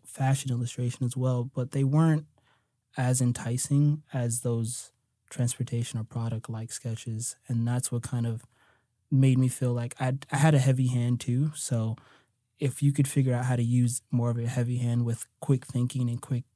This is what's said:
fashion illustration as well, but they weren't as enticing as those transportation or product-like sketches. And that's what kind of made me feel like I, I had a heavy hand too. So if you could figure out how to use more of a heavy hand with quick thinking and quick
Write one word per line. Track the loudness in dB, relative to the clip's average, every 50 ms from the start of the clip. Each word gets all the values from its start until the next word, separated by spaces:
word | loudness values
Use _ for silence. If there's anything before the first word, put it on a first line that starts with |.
| -14
fashion | -14 -4 0 2 2 2 2 0 -2
illustration | -2 -2 -4 -6 -4 -4 -4 -4 -2 -2 -4
as | -4 -2
well, | 0 0 0 0 0 -2
but | -4 -4 -6 -6 -4
they | -2 0 0
weren't | 2 4 4 4 4 2 0 -2 -8 _ _ _ _ _ _ _ _ _ _ _ _ _
as | -2 0 0 2 2
enticing | 2 0 0 -2 -4 -4 -4 -4 -2 0 2 4 4 4 2 0 -4 _
as | -4 -2 -2 -2 -2 -2
those | -2 -2 0 0 -2 -4 -6 -8 -12 -16 _ _ _ _ _ _ _ _
transportation | -4 -2 -2 -2 0 -4 -4 -4 -2 -4 -4 -4 -4 -6
or | -8
product-like | -6 -6 -6 -4 -4 -6 -6 -8 -8 -8 -8 -8 -10
sketches. | -10 -8 -6 -6 -8 -6 -6 -8 -6 -6 -6 -8 -10 -12 _
And | -2 -2 0 0 0
that's | 0 -2 -2 -2
what | -4 -6
kind | -4 -4 -4 -2 -2
of | -2 -4 -6 -10 _ _ _ _ _ _ _ _ _ _ _ _ _
made | 4 6 6 6 6 6
me | 4 2
feel | 0 0 -2 -2
like | 0 -2 -4 -6 -6 -4
I, | -2 -2 -2 -4 -6 -4
I | 2
had | 4 6 6 6
a | 6
heavy | 6 4 4 4 2 2
hand | 2 2 2 2 0 0
too. | 0 0 0 2 0 0 -2
So | -6 -4 -2 -2 -2 0 -2 -4 -6 -12 -20 -20 _ _ _ _ _ _ _ _ _
if | -2 -2 0 2
you | 2 2
could | 2 2 0 2
figure | 2 0 2 2 0
out | 0 0
how | 0 0
to | 0
use | 2 2 4 4 2 2 0 -4 -4 _
more | 0 0 0 0
of | 0 -2
a | -4
heavy | -2 -2 -2 -2 0 -2 -2
hand | 0 0 0 0 0
with | 0 -2 -4 -8 -14 _ _
quick | 0 0 0 0 0
thinking | -4 -2 -2 -2 0 0 -2 -2 -2
and | -2 -6
quick | -4 -4 -4 -4 -4 _ _